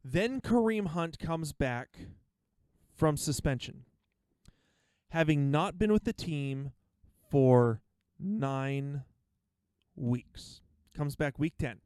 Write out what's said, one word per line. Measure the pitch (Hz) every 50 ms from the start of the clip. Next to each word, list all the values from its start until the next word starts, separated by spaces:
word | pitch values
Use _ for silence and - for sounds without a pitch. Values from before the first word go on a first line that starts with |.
| -
Then | 131 127 170 208 240 262 262
Kareem | - - 226 240 226 226 220 214 202 165
Hunt | 151 175 165 165 -
comes | - - 165 165 165 160 147
back | - _ 143 127 120 120 127 _ _ - - - - _ _ _ _ _ _ _ _ _ _ _ _ _ _ _ _
from | - 160 156 151
suspension, | 139 - 156 135 - - 156 135 123 - - - 131 127 _ _ _ _ _ _ _ _ _ _ _ _ - _ _ _ _ _ _ _ _ _ _ _ _
having | - 165 160 151 156 143 143 139
not | 143 151 175 208 185 175
been | 214 214
with | 214 214 -
the | 240 220
team | - - 180 156 143 139 135 135 135 139 139 - _ _ _ _ _ _ _ _ _ _ _
for | - 139 131 127 127 123 120 117 113 104 _ _ _ _ _ _ _ _
nine | 156 190 208 220 139 139 135 135 135 135 139 139 139 143 143 139 131 _ _ _ _ _ _ _ _ _ _ _ _ _ _ _ _ _ _
weeks. | - 135 120 123 120 - _ _ - - - - - _ _ _ _ _ _ _
Comes | - 147 143 131
back | - 160 143 - -
week | 147 170 _
ten. | - 175 127 107 - _